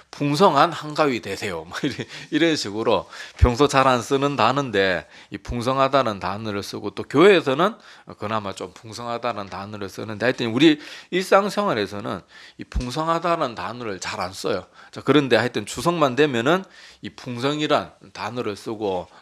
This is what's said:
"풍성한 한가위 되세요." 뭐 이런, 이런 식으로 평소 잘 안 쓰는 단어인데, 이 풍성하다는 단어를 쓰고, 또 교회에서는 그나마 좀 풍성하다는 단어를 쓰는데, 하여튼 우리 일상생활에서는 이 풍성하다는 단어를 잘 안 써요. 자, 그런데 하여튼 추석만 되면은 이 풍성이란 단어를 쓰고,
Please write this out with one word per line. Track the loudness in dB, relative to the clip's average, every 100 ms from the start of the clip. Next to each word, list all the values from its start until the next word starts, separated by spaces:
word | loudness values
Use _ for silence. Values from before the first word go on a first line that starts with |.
| _
"풍성한 | -6 -2 4 4 6 4
한가위 | 2 -8 0 0 0
되세요." | -4 -8 -6 -8 -10
뭐 | -6
이런, | -6 -6 -10 -14 -6
이런 | 0 0 0
식으로 | -4 -2 0 0 0 -14 -18 2
평소 | 2 4 4
잘 | 6 6
안 | 4
쓰는 | 2 0 0 2
단어인데, | 2 2 0 2 2 0 -4 -18 -14
이 | -14
풍성하다는 | -8 -4 -2 2 4 4 2 -2
단어를 | -6 -6 -6 -6
쓰고, | -6 -8 -8
또 | -8
교회에서는 | -2 4 6 6 2 0 0 -2 -16 -20 -20 -12
그나마 | -6 -4 -6
좀 | -10 -12
풍성하다는 | -14 -16 -12 -8 -6 -4 -6 -10
단어를 | -10 -12 -10 -10
쓰는데, | -10 -10 -2 -2
하여튼 | 0 -2
우리 | 4 6 4 -2 -18 -4
일상생활에서는 | -4 4 4 4 -2 0 0 -2 -6 -8 -8 -10 -20 -20 _
이 |
풍성하다는 | -8 -6 -4 -2 0 0 0 0 -2 -4
단어를 | -10 -8 -8 -8
잘 | -8 -6
안 | -6
써요. | -6 -4 -4 -6 -20 -20
자, | -8
그런데 | 2 4 6 4
하여튼 | 2 -2 -8
추석만 | -4 -2 2 2 4
되면은 | 2 2 2 2 0 -18 -20 -16
이 | -16
풍성이란 | -14 -12 -4 -4 -2 0 0 0 -12 -20
단어를 | -10 -8 -6 -6 -6
쓰고, | -8 -6 -4 -4 -6 -16